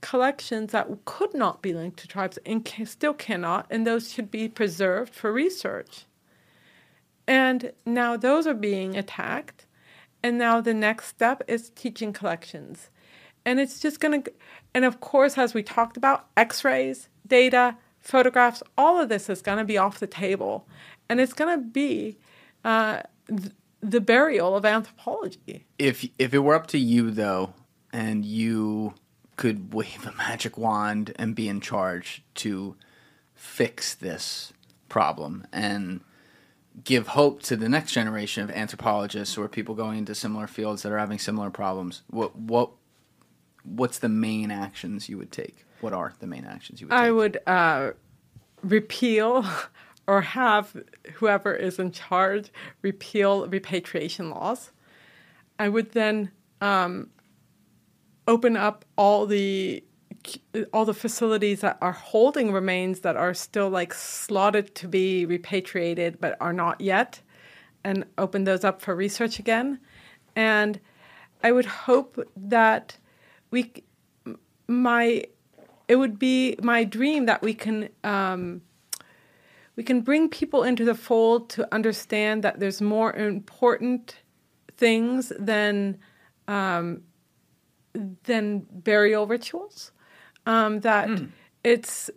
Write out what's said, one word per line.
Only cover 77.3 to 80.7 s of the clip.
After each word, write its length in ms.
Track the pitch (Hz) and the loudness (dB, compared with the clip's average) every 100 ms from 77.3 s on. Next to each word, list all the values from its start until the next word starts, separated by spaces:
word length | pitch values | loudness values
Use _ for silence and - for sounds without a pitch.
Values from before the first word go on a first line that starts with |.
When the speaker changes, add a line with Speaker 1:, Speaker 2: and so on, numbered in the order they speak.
| - | 2
Speaker 1:
we 120 | 220 | 0
can, 340 | 226 214 214 208 _ | -2 -2 -4 -4 _
um, 580 | 208 202 190 185 180 175 _ _ - - - _ _ _ _ _ _ | -2 0 0 -2 -6 -8 _ _ -18 -18 -18 _ _ _ _ _ _
we 80 | - | -12
can 200 | 226 247 | 0 0
bring 260 | 233 302 320 | 4 4 2
people 340 | - 311 277 | 0 0 2
into 220 | 254 | 2